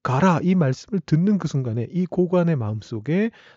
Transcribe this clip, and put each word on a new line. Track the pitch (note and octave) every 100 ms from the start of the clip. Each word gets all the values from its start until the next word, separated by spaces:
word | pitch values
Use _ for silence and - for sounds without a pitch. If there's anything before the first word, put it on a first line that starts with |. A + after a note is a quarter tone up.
가라." | - B2+ F#3+ D#3+
이 | F3 F#3
말씀을 | C#3 C3 - G3 -
듣는 | D#3 F#3+ G3+
그 | D#3+
순간에 | C#3 B2 A2+ A2+
이 | D#3 F3+
고관의 | - F3 F3+ E3+ D3+
마음속에 | G#2+ A2 - A2+ G#2+ F3 A3+ - -